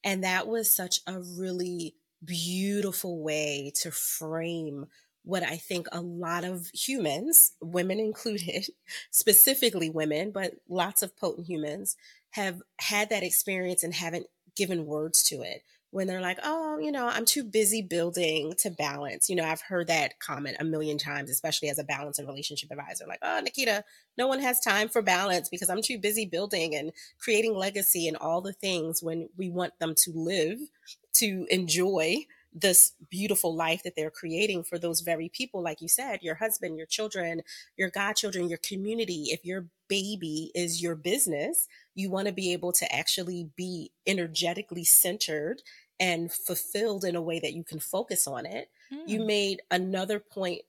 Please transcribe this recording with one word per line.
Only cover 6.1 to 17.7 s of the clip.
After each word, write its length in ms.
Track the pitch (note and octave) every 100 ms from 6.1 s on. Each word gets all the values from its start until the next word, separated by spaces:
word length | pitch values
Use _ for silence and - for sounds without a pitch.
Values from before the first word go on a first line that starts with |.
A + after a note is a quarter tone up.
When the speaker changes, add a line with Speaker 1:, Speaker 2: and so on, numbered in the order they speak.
| E3+ E3+ F3 F3
Speaker 1:
of 240 | F#3 E3+
humans, 800 | - - C4+ D#3+ C#3+ C4+ E4 - -
women 380 | E3 F3+ F#3 G3
included, 680 | A3 G#3+ A#3 G3+ E3+ - G3+ - -
<laughs> 220 | - -
specifically 760 | - - G3+ - C4+ A#3 F#3+ D#3+
women, 420 | D#3+ D#3 D3+ G3+
but 220 | G3 F#3 - -
lots 320 | F3+ F3 -
of 140 | F#3+ _
potent 300 | F3+ D3+ E3+
humans, 500 | E3 D3 E3+ G3 - - - _
have 300 | - G3 F3+ - -
had 300 | - G#3 G#3+
that 140 | G#3
experience 600 | F#3 - - F#3 F3+ F3+
and 100 | E3
haven't 340 | E3 E3+ F3 F#3 _ _ -
given 300 | F#3 F3 D3+
words 380 | D3+ D#3+ -
to 180 | - C#3+
it. 200 | - - _ _ _
When 160 | F#3+ F#3+
they're 140 | F#3
like, 180 | F#3 F#3
"Oh, 340 | D4+ E4 D#4 D4+
you 120 | D4+
know, 160 | C#4+ A#3+
I'm 180 | A3 A3+
too 180 | D4
busy 380 | A#3 G#3+ G3+